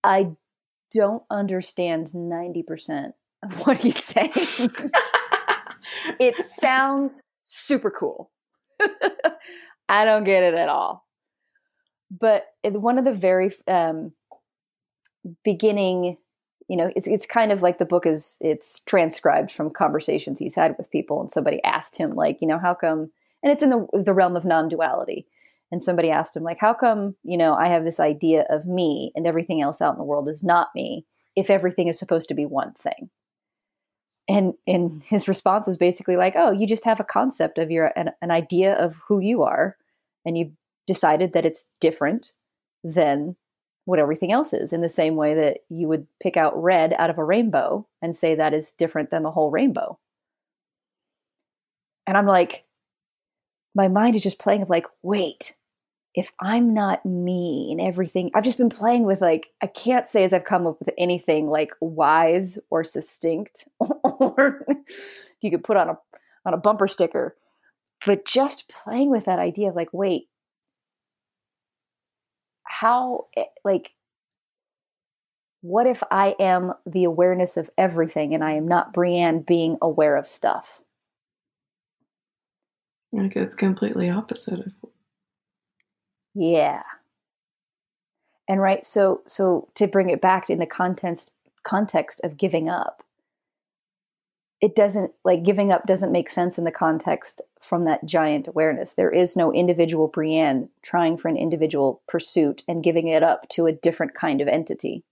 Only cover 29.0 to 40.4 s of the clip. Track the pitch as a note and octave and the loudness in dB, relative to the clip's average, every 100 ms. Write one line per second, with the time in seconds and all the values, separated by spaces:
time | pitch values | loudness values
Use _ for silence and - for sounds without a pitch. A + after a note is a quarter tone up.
29 | - - E3 E3 E3 E3 C#3+ D#3 D#3+ C3+ | -6 -4 -2 -2 -2 -2 -2 0 -2 -2
30 | C#3+ D3 C#3+ D#3 F#3 E3+ - - C3 - | -4 -4 -4 -4 2 2 2 -6 -10 -10
31 | - _ _ - F#3+ G3 F3+ F3+ E3+ E3 | -14 _ _ -4 2 2 2 0 -2 -4
32 | F3+ E3 D#3+ D3 D3 C3+ - - - - | -2 -2 -2 -6 -4 -4 -6 -8 -10 -8
33 | F3+ _ _ _ _ _ _ _ _ _ | -16 _ _ _ _ _ _ _ _ _
34 | _ _ - G#3 F#3+ - - F3+ F3 D3+ | _ _ 0 2 2 -2 -2 0 0 -4
35 | - G#3+ G3 F#3+ G3 G3+ G#3 F3+ F3 F3+ | -2 -2 0 0 2 0 0 2 2 2
36 | - F3+ F#3 F3+ E3+ G3 G#3 A3 A#3 A3 | 0 2 2 4 4 4 0 0 0 0
37 | - G3+ B3+ - D#3+ - D#3+ E3 D#3+ - | 0 0 0 0 -2 -2 -2 2 2 0
38 | E3+ - F3 E3+ D#3+ F3 F#3+ G3 E3+ D#3+ | -6 -6 0 0 0 2 2 2 0 -4
39 | - G3+ G3 A#3 C3+ - E3+ - _ _ | -2 0 2 2 0 0 -2 -4 _ _
40 | _ _ E3+ E3 | _ _ -6 -4